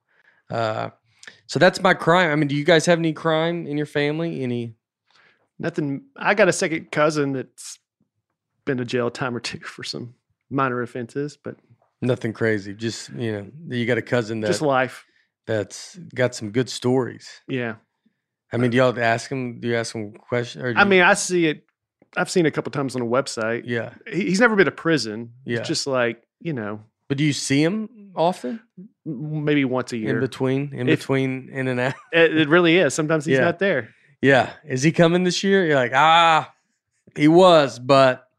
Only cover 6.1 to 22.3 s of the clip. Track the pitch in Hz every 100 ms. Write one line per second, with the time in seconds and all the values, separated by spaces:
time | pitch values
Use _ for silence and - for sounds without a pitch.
6.1 | - 175 208 185 160 180 165 - 156 151
7.1 | 151 139 135 120 _ - - _ _ _
8.1 | _ _ _ _ _ - 127 123 123 120
9.1 | - 131 120 - - - - - 73 120
10.1 | - _ _ _ 139 131 123 117 131 117
11.1 | 139 147 - 117 - _ _ _ _ 123
12.1 | 120 117 104 113 107 101 101 113 - -
13.1 | 135 117 104 101 151 165 123 117 117 -
14.1 | 123 107 113 107 - 151 127 127 - -
15.1 | _ _ _ - 110 98 - - 180 -
16.1 | 127 123 - 107 117 120 - 123 131 113
17.1 | 107 - - - 127 120 110 _ _ _
18.1 | _ _ _ _ 120 123 120 127 113 117
19.1 | 120 - 135 123 120 120 117 113 113 104
20.1 | 107 - 123 120 - 127 113 202 185 180
21.1 | 202 - 180 160 - _ _ _ _ _
22.1 | - 175